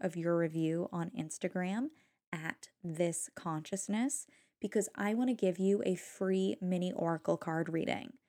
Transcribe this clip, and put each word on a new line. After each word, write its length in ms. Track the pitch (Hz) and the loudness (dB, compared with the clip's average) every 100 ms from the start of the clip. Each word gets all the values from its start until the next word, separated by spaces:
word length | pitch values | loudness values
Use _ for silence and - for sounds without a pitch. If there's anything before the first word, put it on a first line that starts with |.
of 160 | - 175 | -2 0
your 200 | 170 170 | 2 4
review 520 | 170 160 160 165 180 | 2 2 2 2 0
on 200 | 170 170 - | -2 -4 -4
Instagram 760 | 156 - 185 185 180 202 277 - _ _ _ | -6 -4 -2 -2 -2 -2 -4 -6 _ _ _
at 360 | 165 160 - - _ | -8 -6 -8 -12 _
this 460 | 175 160 170 165 - - | -8 0 0 0 -6 -8
consciousness, 920 | 175 156 156 190 - 208 254 - - - _ _ | -4 -4 -4 -6 -2 0 0 -2 -8 -20 _ _
because 300 | 208 214 202 - | -2 0 0 -2
I 180 | 202 | 0
want 160 | 220 254 | 2 2
to 60 | 233 | 2
give 240 | 190 180 | 2 4
you 240 | 190 202 - | 4 4 2
a 80 | |
free 640 | 180 - - 190 190 190 - | -2 -4 -4 0 2 2 0
mini 320 | 185 180 180 | 0 0 0
oracle 460 | - 165 165 - 170 | 0 0 0 2 0
card 320 | - 160 165 | 0 -2 0
reading. 440 | 165 165 - - - | 0 0 -2 -6 -16